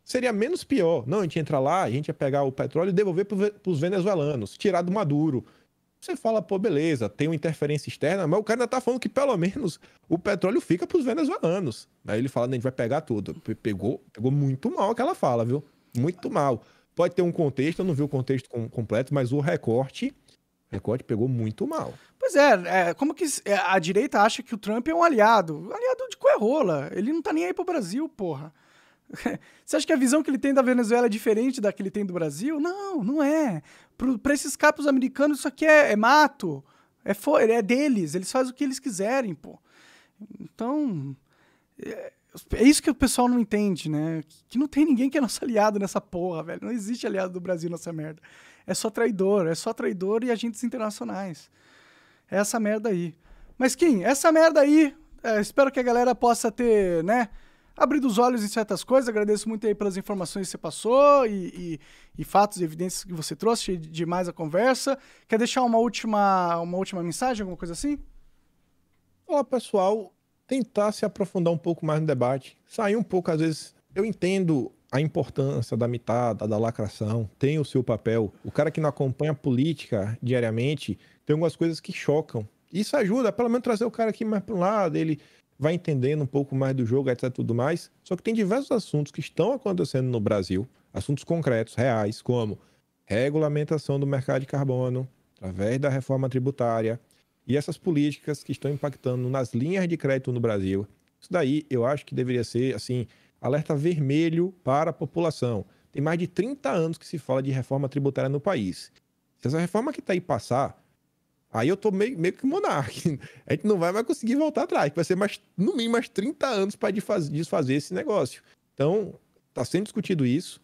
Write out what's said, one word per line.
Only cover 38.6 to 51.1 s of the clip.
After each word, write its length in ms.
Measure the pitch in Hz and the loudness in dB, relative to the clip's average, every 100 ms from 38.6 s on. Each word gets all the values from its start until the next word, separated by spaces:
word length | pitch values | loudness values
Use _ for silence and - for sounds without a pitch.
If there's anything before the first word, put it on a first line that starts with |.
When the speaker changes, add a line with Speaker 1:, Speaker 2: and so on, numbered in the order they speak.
Speaker 2:
eles 160 | 285 262 | -4 -4
quiserem, 560 | 277 180 202 269 226 156 | -8 -4 -2 0 -2 -8
pô. 240 | - - _ _ - - _ _ 208 - | -14 -20 _ _ -20 -20 _ _ -20 -18
Então, 760 | 160 - 226 302 285 165 139 131 _ _ _ _ _ - | -18 -8 -4 -2 -2 -4 -6 -12 _ _ _ _ _ -16
é, 340 | - - - _ _ - - | -12 -12 -14 _ _ -20 -8
é 100 | - | 6
isso 180 | 254 302 | 6 6
que 80 | - | 2
o 60 | - | 0
pessoal 320 | 262 - 247 | 0 2 2
não 120 | 247 | 2
entende, 500 | 208 208 208 170 156 | 2 0 0 -2 -4
né? 340 | 151 156 160 - | -4 -4 -6 -10
Que, 100 | - _ | -20 _
que 80 | 233 | -4
não 100 | 285 | -2
tem 180 | 277 311 | 2 4
ninguém 240 | 240 262 | 4 2
que 80 | 302 | 0
é 40 | |
nosso 220 | 240 - | -2 -2
aliado 340 | 277 220 214 202 | -2 2 2 2
nessa 220 | 196 202 | -2 -4
porra, 420 | - 175 180 160 | -6 -6 -4 -6
velho. 180 | 156 175 | -8 -10
Não 80 | 202 | -8
existe 340 | 240 196 240 240 | -6 -6 -6 -4
aliado 260 | 196 185 | -2 -4
do 80 | 180 | -6
Brasil 300 | 180 175 170 | -4 -4 -4
nessa 240 | 165 170 | -8 -8
merda. 280 | 160 151 156 - - - - - | -8 -10 -12 -20 -20 -20 -20 -8
É 80 | |
só 160 | 190 226 | -4 -4
traidor, 560 | 226 233 196 190 202 165 | 0 0 2 2 2 2
é 60 | 165 | -2
só 180 | 220 | -4
traidor 500 | 226 - 196 190 220 | -4 -4 -4 -2 -2
e 80 | 247 | -2
agentes 320 | 226 233 220 | -2 -4 -6
internacionais. 880 | 240 233 214 208 233 | -6 -4 -6 -6 -10